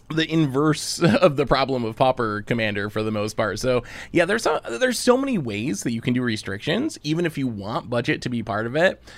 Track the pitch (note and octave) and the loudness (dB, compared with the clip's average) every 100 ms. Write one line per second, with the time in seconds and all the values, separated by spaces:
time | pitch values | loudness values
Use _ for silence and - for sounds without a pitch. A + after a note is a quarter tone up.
0 | - D#3 D#3+ D#3+ D3 C3 D#3 D3 - - | -6 -2 0 2 2 4 2 2 -2 2
1 | E3+ G#3 F3+ C#3 A#2+ C3+ C3 B2+ A2+ A2 | 4 6 6 4 2 2 2 0 0 2
2 | C3 B2 A2 G#2 G#2 A#2 A2 G2+ G2+ A2 | 2 2 0 -2 -2 0 0 0 -2 -2
3 | A2 G#2+ G#2+ - G#2+ G2+ B2+ B2 - - | -2 -2 -4 -2 -2 -2 0 0 -2 -14
4 | - E3 E3+ A3 - - - A#3 B3+ - | -2 0 2 0 0 -2 -4 -2 0 2
5 | B3 B3 C#4 A3 A#2 G2+ B2+ G3 - A2+ | 4 4 2 -2 -2 -4 -4 -4 -4 -2
6 | B2+ B2+ A#2+ G#2 - G2+ D3 F#3+ D4+ - | 0 0 0 -2 -6 -6 -4 -2 -2 -6
7 | D3 D#3+ F3 C#3+ C3 G#2 G2 C#3+ - A#2+ | -4 -2 -2 -2 -4 -4 -6 -6 -4 -4
8 | A#2+ - C3+ A#2+ G#2+ G#2 A#2 D3 F#3 - | -2 -2 -4 -6 -4 -4 -2 2 0 0
9 | - | -14